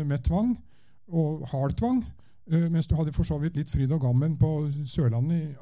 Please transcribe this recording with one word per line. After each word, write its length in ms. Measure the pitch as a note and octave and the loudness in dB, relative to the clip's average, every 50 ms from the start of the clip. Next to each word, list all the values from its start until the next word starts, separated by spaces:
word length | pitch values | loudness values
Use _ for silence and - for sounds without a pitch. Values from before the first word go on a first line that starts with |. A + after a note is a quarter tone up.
| D#3 | 0
med 160 | C#3+ C#3+ C#3+ - | 0 -2 0 0
tvang, 280 | - E3 F#3+ A3 B3 A#3 - - - - - - - - - - - | 0 2 2 2 0 0 -2 -6 -18 -20 -20 -20 -20 -20 -20 -10 -2
og 360 | E3+ E3 D#3 D3+ D#3 D3+ C#3 B2+ | 0 0 2 0 0 -4 -6 -6
hard 220 | - C3+ C3+ C#3+ F3 - | -2 -2 0 0 0 0
tvang, 240 | A3+ A#3+ B3+ B3 A3+ - - - - - - - - - | 0 2 2 0 0 -4 -10 -16 -20 -20 -20 -14 -4 0
eh, 160 | D#3+ E3+ E3+ E3 | 2 2 2 2
mens 180 | E3 D#3+ D3+ | 2 0 2
du 80 | - - | 2 2
hadde 180 | D#3 D#3+ D3+ D3+ | 0 0 0 0
for 120 | - E3+ | -2 0
så 120 | - D#3+ D3 | 0 0 -2
vidt 160 | D3 E3 E3+ | -2 -2 -2
litt 140 | C#3+ D3+ - | -4 -4 -2
fryd 200 | - C#3 C3+ C3 | 0 0 2 2
og 120 | D#3 D#3 B2+ | 0 2 2
gammen 340 | B2 B2 B2+ D3 D#3+ D#3 | 2 2 2 2 2 2
på 140 | - D#3+ D#3 D#3 D3+ D3+ D3 C#3+ D3 D3 | 2 2 2 2 0 -2 -2 -4 -6 -6
Sørlandet, 560 | B2+ - - C#3+ A#2 A2+ A#2 C3+ D#3+ E3+ E3 | -4 -2 0 0 2 2 0 0 0 0 -2
i 140 | D#3 D3+ C3+ C3 | -2 -6 -8 -8